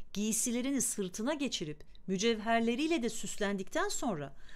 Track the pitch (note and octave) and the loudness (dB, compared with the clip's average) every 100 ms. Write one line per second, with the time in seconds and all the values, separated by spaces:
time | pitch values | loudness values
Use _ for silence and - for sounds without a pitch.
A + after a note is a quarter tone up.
0 | - G3 G#3+ - B3+ A#3 B3+ C#4 - - | -6 -2 0 2 2 0 0 0 0 -2
1 | F#3 - A#3 D#4 C4+ - D#3 D3+ - - | -4 -2 -2 0 0 -2 -4 -6 -10 -10
2 | - F#3+ A3+ A3 A3 A#3 A#3 B3 D#4 E4 | -4 2 2 2 4 4 4 2 2 2
3 | A3+ - G3 - G3+ G3 - D4+ G4+ - | 2 -2 -4 0 0 0 0 0 0 0
4 | C#4+ D#3+ C3+ - - | 0 -2 -4 -8 -10